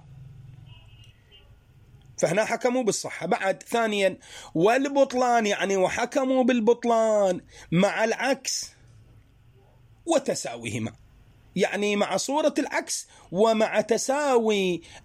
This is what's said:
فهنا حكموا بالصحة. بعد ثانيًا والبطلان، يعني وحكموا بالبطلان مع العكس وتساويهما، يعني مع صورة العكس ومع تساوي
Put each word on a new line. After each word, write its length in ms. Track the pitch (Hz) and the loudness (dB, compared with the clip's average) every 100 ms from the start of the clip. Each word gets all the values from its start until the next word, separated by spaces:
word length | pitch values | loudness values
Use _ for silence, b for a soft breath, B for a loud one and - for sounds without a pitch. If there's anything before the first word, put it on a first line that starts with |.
| - - - - - - - - - - - - _ - - - _ _ - - - - | -20 -20 -20 -20 -20 -20 -20 -20 -20 -20 -20 -20 _ -20 -20 -20 _ _ -20 -20 -20 -4
فهنا 260 | 160 180 | 0 0
حكموا 380 | 214 233 254 247 | -2 -2 -2 0
بالصحة. 440 | 226 175 - - 170 | -2 -4 -6 -10 -4
بعد 360 | 233 190 185 | -2 -2 -4
ثانيًا 560 | - 233 226 208 190 - B B B | -4 -2 0 0 0 -2 B B B
والبطلان، 920 | 160 185 254 269 277 269 247 247 240 214 | 0 2 4 2 2 2 2 2 2 2
يعني 300 | 185 180 190 | 0 0 0
وحكموا 680 | 180 - 233 285 262 262 | 0 0 -2 0 0 2
بالبطلان 960 | 247 247 214 233 240 226 220 214 196 180 - B B | 2 2 2 2 2 2 2 2 2 0 -8 B B
مع 320 | 160 196 170 | 2 2 2
العكس 680 | 220 214 240 262 - - - - - - - - _ _ _ _ _ _ - _ - | 0 0 -2 -2 -4 -8 -10 -18 -20 -20 -20 -20 _ _ _ _ _ _ -20 _ -2
وتساويهما، 840 | 330 - 185 - 120 117 113 110 - - - - _ _ - | 0 0 -4 -8 -10 -8 -6 -8 -10 -20 -20 -20 _ _ -2
يعني 400 | 196 190 208 208 | -2 0 -2 0
مع 200 | 180 185 | -2 -2
صورة 380 | - 285 302 - | -2 -2 0 0
العكس 500 | 269 302 330 - - B B | -2 -4 -6 -8 -10 B B
ومع 480 | 170 220 220 214 185 | 0 2 2 0 0
تساوي 1040 | 208 226 - 269 294 247 220 208 185 170 B B | 0 -2 -2 -2 2 2 2 2 0 -2 B B